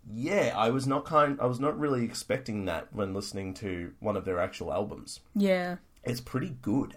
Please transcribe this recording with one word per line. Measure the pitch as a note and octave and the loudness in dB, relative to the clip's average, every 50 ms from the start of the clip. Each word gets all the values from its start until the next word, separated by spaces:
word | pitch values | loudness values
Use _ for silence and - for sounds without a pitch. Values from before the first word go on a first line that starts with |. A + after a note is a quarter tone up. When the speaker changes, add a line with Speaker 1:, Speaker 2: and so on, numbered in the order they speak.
| - A2 | -14 -10
Speaker 1:
yeah, | G#2 A2+ B2+ D#3+ G3 G3+ D3 A#2 - | -8 -6 -2 2 2 4 4 2 2
I | G2 A2 A#2 | 4 4 4
was | B2+ C3+ B2+ | 4 2 2
not | C3+ C3+ C#3 C#3 | 2 0 0 0
kind, | - E3 D3+ D3 C#3+ C#3 C#3 | 4 6 6 6 6 4 2
I | B2 | 2
was | B2 B2+ A#2+ | 0 2 2
not | C#3 D3 D3+ - | 2 0 2 2
really | D3+ D3 C3+ B2 A#2 | 2 2 2 2 2
expecting | A#2 - - - - G#2 - - - G#2+ G#2 F#2+ | 0 -2 -8 0 0 0 0 0 -4 -4 -2 0
that | F2+ E2 D#2 - - | 0 -2 -2 -4 -6
when | - G#2+ G2+ F#2+ F#2 | -4 -4 -2 -2 -2
listening | G2 G2 - - G2 G2 F#2 F#2 | -4 -6 -6 -6 -6 -6 -6 -8
to | - A2 G2 F#2 F2 F2 - - - | -6 -6 -4 -4 -4 -6 -8 -10 -4
one | - G#2+ G2+ | -2 -2 -2
of | G2 - | 0 0
their | F#2+ F#2 F2 | 0 0 0
actual | F2+ F#2 - - F2 E2 C#2+ | 0 -2 -2 -8 -6 -2 -2
albums. | F#2 G#2 - - C#2+ - - - - _ - - | -2 -2 -2 -6 -12 -12 -14 -14 -16 _ -4 0
Speaker 2:
Yeah. | G#3 G3+ G3 F#3 F3+ F3+ F3+ F3 F3 - - _ - - | 2 4 4 4 2 0 -4 -6 -8 -10 -20 _ -8 -4
Speaker 1:
It's | B2+ A#2 A#2+ | -4 -4 -4
pretty | - - - B2+ D#3+ F#3 C3+ - | -6 -4 -4 -2 -2 -2 -8 -6
good, | - G2+ G#2+ C#3 - - - | -2 2 2 2 2 -2 -8